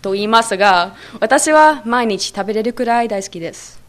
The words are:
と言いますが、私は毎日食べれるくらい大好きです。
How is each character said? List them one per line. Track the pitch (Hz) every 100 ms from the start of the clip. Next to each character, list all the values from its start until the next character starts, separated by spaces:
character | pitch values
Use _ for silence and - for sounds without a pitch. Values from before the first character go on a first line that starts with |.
と | 196
言 | 196
い | 208
ま | 226
す | 226 190
が、 | 202 180 180 - - 226
私 | 226 262 311
は | 311 311 285
毎 | 220 240 226
日 | 196 -
食 | - 196
べ |
れ | 214
る | 220
く | 240 233
ら | 240
い | 233
大 | 202
好 | 196
き | 175
で | 165
す。 | - - -